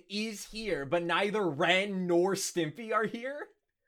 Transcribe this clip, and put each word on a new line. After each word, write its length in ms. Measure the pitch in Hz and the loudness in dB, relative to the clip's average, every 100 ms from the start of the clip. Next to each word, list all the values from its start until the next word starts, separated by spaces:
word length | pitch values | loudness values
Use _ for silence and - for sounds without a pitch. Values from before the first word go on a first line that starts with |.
| - | -6
is 360 | 202 220 208 - | -6 -6 -8 -12
here, 400 | 220 220 151 135 | -8 -4 -4 0
but 180 | 175 | 0
neither 420 | 170 170 208 214 185 | 2 2 2 2 0
Ren 560 | 143 170 185 208 190 180 | 2 4 4 2 0 2
nor 280 | 170 185 185 | 4 4 0
Stimpy 580 | - 180 156 147 220 | -2 -2 -2 -4 -2
are 120 | 220 214 | 0 0
here? 420 | 233 247 294 415 _ _ _ | -2 -6 -8 -12 _ _ _